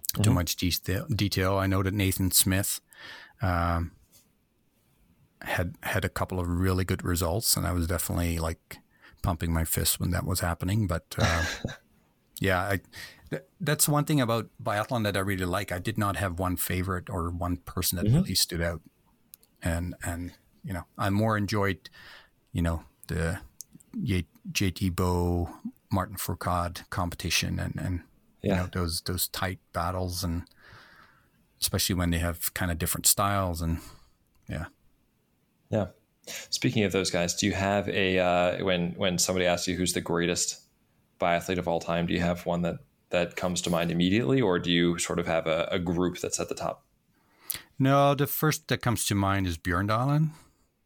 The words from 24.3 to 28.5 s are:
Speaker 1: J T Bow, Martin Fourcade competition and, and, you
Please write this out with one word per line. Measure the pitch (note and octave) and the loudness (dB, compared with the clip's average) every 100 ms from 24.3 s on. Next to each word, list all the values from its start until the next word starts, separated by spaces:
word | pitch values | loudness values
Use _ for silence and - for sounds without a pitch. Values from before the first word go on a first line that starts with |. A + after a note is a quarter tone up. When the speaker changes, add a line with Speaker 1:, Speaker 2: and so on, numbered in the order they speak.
| _ G3 | _ -8
Speaker 1:
J | - G2 | -2 -2
T | - F#2+ | 0 -2
Bow, | E2+ F2+ F2+ F2 F2 E2+ - A#3+ - - | 0 2 2 2 2 -2 -6 -14 -14 -4
Martin | G2 F2+ G2 | -2 -2 -6
Fourcade | - F#2 - F2 F2 E2+ - | -6 -4 -2 -2 -2 -6 -8
competition | - F2 - E2+ - F2+ F2 | -4 -4 -2 -2 0 0 -2
and, | F2 - | -4 -4
and, | F#2+ F2 - _ _ _ | -4 -4 -6 _ _ _
you | G2+ | 0